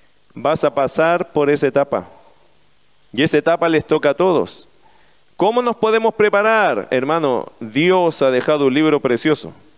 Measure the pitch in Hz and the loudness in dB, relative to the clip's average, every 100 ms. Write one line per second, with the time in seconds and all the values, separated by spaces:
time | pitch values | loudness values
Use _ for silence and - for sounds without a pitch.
0 | _ _ _ - 127 156 147 143 131 - | _ _ _ -6 -4 0 -2 0 -2 0
1 | 165 175 - - 143 147 139 139 139 107 | 0 0 -2 -2 0 0 0 0 -2 -4
2 | 87 - - _ _ _ _ _ _ _ | -8 -18 -20 _ _ _ _ _ _ _
3 | _ 104 160 151 151 165 170 160 - 156 | _ -4 0 0 0 0 0 0 0 0
4 | 151 139 185 156 92 - - _ _ _ | 0 0 0 0 -4 -10 -20 _ _ _
5 | _ _ _ - 185 233 247 226 220 220 | _ _ _ -4 -2 0 -2 -2 0 0
6 | 226 - 208 202 214 220 190 110 - 127 | 0 0 0 2 2 2 2 -2 -2 -2
7 | 131 165 147 120 - - 113 117 175 185 | 0 0 0 -2 -4 -12 -8 0 2 2
8 | 170 151 135 127 123 151 139 131 156 147 | 0 0 0 2 0 0 2 2 2 0
9 | 131 117 156 151 82 - - | 0 -2 0 -2 -4 -18 -20